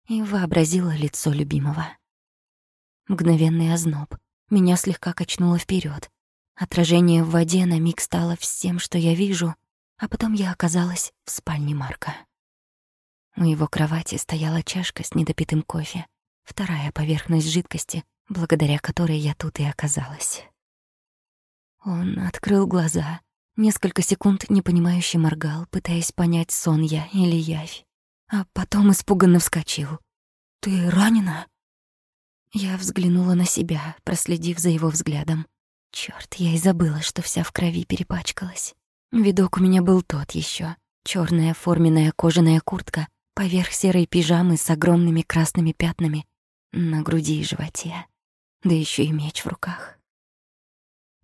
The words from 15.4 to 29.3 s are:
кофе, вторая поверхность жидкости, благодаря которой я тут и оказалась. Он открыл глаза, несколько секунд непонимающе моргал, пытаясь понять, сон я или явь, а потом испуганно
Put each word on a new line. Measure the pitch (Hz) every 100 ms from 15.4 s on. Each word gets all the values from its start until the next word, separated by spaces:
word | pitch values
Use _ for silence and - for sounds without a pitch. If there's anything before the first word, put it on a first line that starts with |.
| 156 156
кофе, | - 165 151 175 160 _ _ _
вторая | _ - 190 160 147
поверхность | - 151 151 - 165 156
жидкости, | 160 - 156 - 170 - _ _
благодаря | 180 165 156 151 147
которой | - 165 170 156
я | 147
тут | 147 156 -
и |
оказалась. | 147 139 147 - 131 147 - - - _ _ _ _ _ _ _ _ _ _ _ _ _
Он | 202 175 180 196
открыл | 185 - - 202 196
глаза, | 180 160 165 151 165 _ _ _ -
несколько | 214 208 190 185
секунд | 175 190 202 196 -
непонимающе | 202 180 175 170 175 170 170
моргал, | 156 156 160 151 170
пытаясь | 185 - 170 165
понять, | - 170 170 165
сон | - - 156
я | 160 156 160
или | 196 180
явь, | 165 160 160 160 - _ _ _ _ _
а | 208 185
потом | - 185 202 202
испуганно | 196 - 196 185